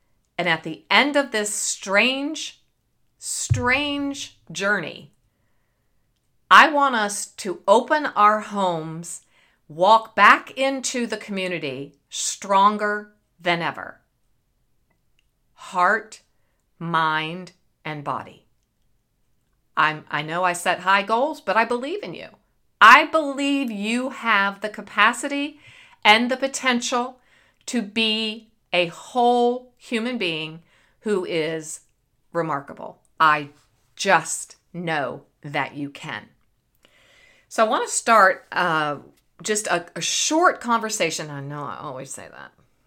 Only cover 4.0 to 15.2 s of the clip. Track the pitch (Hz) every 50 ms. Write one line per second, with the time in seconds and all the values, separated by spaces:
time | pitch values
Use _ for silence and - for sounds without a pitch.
4 | 285 277 277 277 - - - _ _ - 165 170 196 202 208 190 156 135 - -
5 | - - _ _ _ _ _ _ _ _ _ _ _ _ _ _ _ _ _ _
6 | _ _ _ _ _ _ _ _ _ - 185 208 262 302 294 285 277 269 247 226
7 | 208 202 202 - - - - - - 196 175 - - 196 202 247 247 - 311 302
8 | 285 - - - 208 208 214 214 214 214 202 202 190 180 170 160 156 160 160 165
9 | 170 - - - - _ _ _ _ _ _ _ _ - 147 160 180 202 226 220
10 | 220 - - 302 208 226 285 320 - - - 254 269 269 277 262 262 - - 247
11 | 233 208 226 214 - - 202 190 185 180 180 160 151 139 127 135 143 - - _
12 | _ _ - - - - - - - 196 196 196 196 208 214 208 208 208 208 208
13 | 208 - _ _ _ _ _ _ 170 175 175 170 165 143 - 92 - - - _
14 | _ _ _ _ _ _ _ _ _ _ _ _ _ _ _ _ _ _ _ _
15 | _ _ _ _